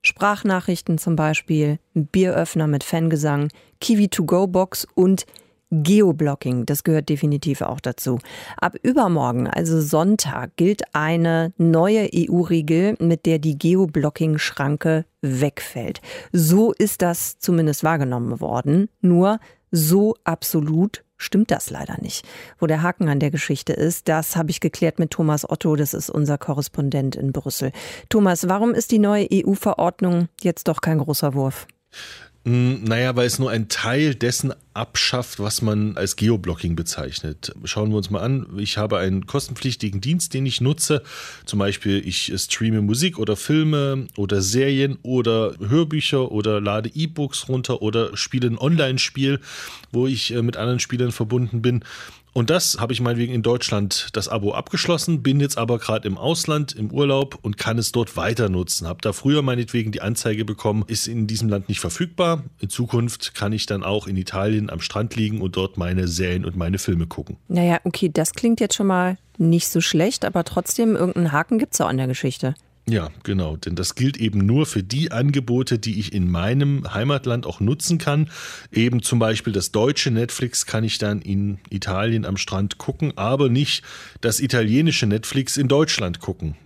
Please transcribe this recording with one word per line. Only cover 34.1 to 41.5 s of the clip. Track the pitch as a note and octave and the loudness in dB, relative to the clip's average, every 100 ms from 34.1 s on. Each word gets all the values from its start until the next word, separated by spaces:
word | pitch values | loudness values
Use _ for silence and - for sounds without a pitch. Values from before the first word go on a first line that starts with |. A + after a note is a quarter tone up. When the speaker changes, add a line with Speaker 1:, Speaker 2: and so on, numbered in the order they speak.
| B2+ | 2
Speaker 2:
dessen | A#2+ B2 C3+ - _ | 0 0 -4 -6 _
abschafft, | - A2+ - - B2 A#2+ - | -10 -6 -2 0 -2 -6 -6
was | G#2 - | -4 0
man | A2 G#2+ G#2+ - | 0 2 0 -2
als | F#2+ - | -4 0
Geoblocking | G#2+ A2+ F2 E2 F2+ E2+ | 2 2 -2 -4 -2 -2
bezeichnet. | E2+ - C#2 C#2+ D#2 D2+ - - F2+ | -4 -6 -8 -8 -8 -8 -12 -12 -8
Schauen | - G#2+ | -2 0
wir | G#2+ | 0
uns | G2 | -2
mal | G#2 | -4
an. | A2 C3+ - F#2+ | -2 -2 -4 -6
Ich | G#2 - | -4 -2
habe | G#2 G2+ | -2 0
einen | F#2+ F#2+ F#2 | 0 -2 -2
kostenpflichtigen | C#3 - A#2 C3+ A#2+ G#2+ G2 | -6 -6 -6 -6 -4 -4 -4
Dienst, | A#2+ E3+ - | -2 -2 -2
den | C3+ C3+ | -4 -4
ich | - | 0
nutze. | B2+ D#3 - D3+ - - - - | 0 0 0 0 -2 -16 -16 -16
Zum | - | -6